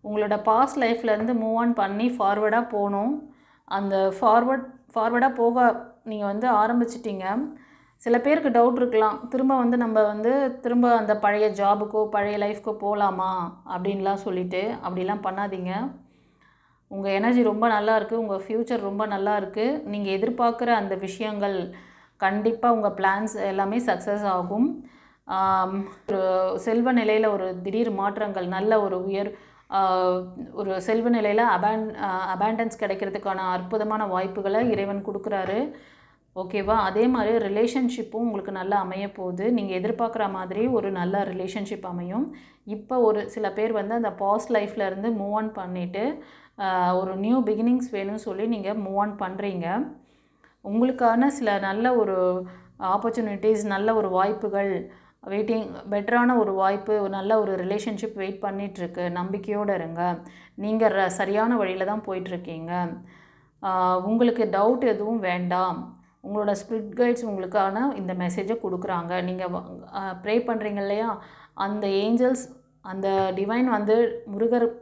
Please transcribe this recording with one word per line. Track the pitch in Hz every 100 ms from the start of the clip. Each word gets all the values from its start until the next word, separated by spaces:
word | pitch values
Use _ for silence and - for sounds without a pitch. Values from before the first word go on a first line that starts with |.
உங்களோட | 208 214 214 208
பாஸ்ட் | - 220 269 285
லைஃப்லேருந்து | 233 233 226 214 226
மூவ் | 247 220
ஆன் | 226 240
பண்ணி | 233 196 202 240
ஃபார்வர்டா | 247 196 202 214 220 240
போகணும். | 208 202 202 226 302 - - _ _
அந்த | - 196 202 190 190 190
ஃபார்வர்ட், | 233 226 240 269 262 - _
ஃபார்வர்டா | 226 226 240 262
போக | 254 233 240 240 247 - -
நீங்க | 226 214 202
வந்து | 208 247
ஆரம்பிச்சிட்டீங்க. | 214 214 240 233 - 220 196 185 220 302 - - - _ _
சில | 233 240
பேருக்கு | 262 311 302
டவுட் | 233 240 247
இருக்கலாம், | 247 220 214 202 -
திரும்ப | 254 269 269
வந்து | 240 240
நம்ம | 233 214
வந்து | 208 208 220 269 269 254
திரும்ப | 240 240 240 233
அந்த | 208 214
பழைய | 214 208 214
ஜாபுக்கோ | 196 202 208 214 214 214
பழைய | 214 202 208
லைஃப்க்கோ | 208 208 220
போகலாமா | 214 202 208 202 185 185 190 170 - -
அப்படின்லாம் | 180 180 196 190
சொல்லிட்டு. | 196 202 185 180 185 208 233
அப்படிலாம் | 180 180 185 208
பண்ணாதீங்க. | 196 190 202 190 180 190 269 - - _ _ _ _ _ _ _ _
உங்க | 196 196
எனர்ஜி | 196 226 247
ரொம்ப | 226 214 233
நல்லா | 214 214 220
இருக்கு, | 208 233
உங்க | 220 190
ஃபியூச்சர் | 190 226 233 233
ரொம்ப | 196 202 214
நல்லா | 196 196 208
இருக்கு. | 196 214 233 302
நீங்க | - 208 196
எதிர்பார்க்குற | 196 233 247 240 233 240
அந்த | 233 196
விஷயங்கள் | 190 190 - 214 208 202 190 180 - - - _ _
கண்டிப்பா | 196 202 214 226 240
உங்க | 233 208
பிளான்ஸ் | 196 190 196 214 208
எல்லாமே | 196 190 196 226
சக்ஸஸ் | 240 185 208 208
ஆகும். | 202 185 180 202 277 - - - - _
ஆம், | - 190 190 190 190 196 196 - -
ஒரு | 196 190 185 185 190
செல்வ | 226 226 240
நிலையில | 247 214 214 220
ஒரு | 202 185 185
திடீர் | 185 208 233
மாற்றங்கள், | 196 202 202 208 190 180
நல்ல | 190 208 220
ஒரு | 202 185
உயர், | 190 196 202 - - _ _
ஆ, | 196 190 185 185 180 185 180 -
ஒரு | - 196 190
செல்வ | 185 220 240
நிலையில | 233 214 208 233 185
அபான்-, | 202 220 220 208
ஆ, | 196 185 185 180
அபாண்டன்ஸ் | 202 220 226 -
கிடைக்கிறதுக்கான | 202 190 202 202 202
அற்புதமான | 190 185 180 180 220 214 214 208
வாய்ப்புகளை | 185 190 190 196 208 240
இறைவன் | 208 196 202 196
கொடுக்குறாரு. | 196 214 196 185 208 302 - - - _ _ _
ஓகேவா? | 185 185 202 196
அதே | 220 190 196 247
மாதிரி | 254 214 226 202
ரிலேஷன்ஷிப்பும் | 202 233 269 247 - 220
உங்களுக்கு | 220 233 202 190
நல்லா | 196 185 202
அமைய | 185 190 196
போகுது. | 202 180 180 214
நீங்க | 240 196
எதிர்பார்க்குற | 185 208 - 233 226 202
மாதிரி | 190 180 190 240
ஒரு | 240 196
நல்ல | 185 175 202
ரிலேஷன்ஷிப் | 196 185 185 208 196 208
அமையும். | 185 175 175 208 294 - - _
இப்ப | - 214 - 254
ஒரு | 226 214 208
சில | - 208
பேர் | 196 220
வந்து | 214 196
அந்த | 233 220
பாஸ்ட் | 185 196 214 214
லைஃப்ல | 226 202 214 196
இருந்து | 190 220
மூவ் | 220 202
ஆன் | 208 220
பண்ணிட்டு, | 214 185 180 175 196 240 302 - - - -
ஆ, | 196 185 180 180
ஒரு | 190 190
நியூ | 202 254
பிகினிங்ஸ் | 214 214 233 254 247
வேணும்னு | 202 196
சொல்லி | 214 220 190 220
நீங்க | 226 196
மூவ் | 214 196 196
ஆன் | 208 202
பண்றீங்க. | 190 196 202 180 170 202 294 - _ _ _ _ _ _
உங்களுக்கான | 202 214 254 254 240 233 269
சில | 277 226 202
நல்ல | 196 196 247
ஒரு | 247 202 185 185 185 185 - - _
ஆப்பர்ச்சுனிட்டீஸ், | 190 202 226 226 220 196 214 220 208
நல்ல | 196 214
ஒரு | 220 196
வாய்ப்புகள் | 185 196 214 208 196 196 185 - - - _ -
வெயிட்டிங், | 196 214 226 196 175 -
பெட்டரான | 202 202 240 240 247
ஒரு | 214
வாய்ப்பு, | 190 190 202 202 214
ஒரு | 196
நல்ல | 196 190 220
ஒரு | 208 185
ரிலேஷன்ஷிப் | 180 208 220 208 220
வெயிட் | 202 190 196
பண்ணிட்டு | 202 196 202 196
இருக்கு. | 175 175 180
நம்பிக்கையோட | 175 180 190 180 208 208
இருங்க. | 185 165 165 180 170 - - -
நீங்க | - 208 220 220
ர-, | 190 185
சரியான | 180 196 208 226 240
வழியில | 190 185
தான் | 185 214
போயிட்டு | 214 190 180
இருக்கீங்க. | 180 180 165 165 180 175 180 - - - _ _ _
ஆ, | 196 185 185 185
உங்களுக்கு | 190 226 240 233
டவுட் | 196 190 208 254
எதுவும் | 254 202 208 233
வேண்டாம். | 185 180 180 180 185 165 - - _ _
உங்களோட | 196 208 208
ஸ்பிரிட் | 202 - 220 208
கைட்ஸ் | 196 240 240
உங்களுக்கான | 233 196 185 202 196 202 269 214
இந்த | 185
மெசேஜை | 180 180 185 196 226
கொடுக்குறாங்க. | 196 180 190 180 170 180
நீங்க | 180 185 185
வ-, | 180 180 180 -
ஆ, | 196 196 185
ப்ரே | 202 226
பண்றீங்க | 247 220 208 202
இல்லையா? | 196 208 226 190 - - -
அந்த | - 196 208 202
ஏஞ்சல்ஸ், | 196 208 240 254 254 - - _ _
அந்த | 190 190 196 190 190
டிவைன் | 185 202 233
வந்து | 254 214 208 220 233 233 - 202
முருகர் | 226 240 233 -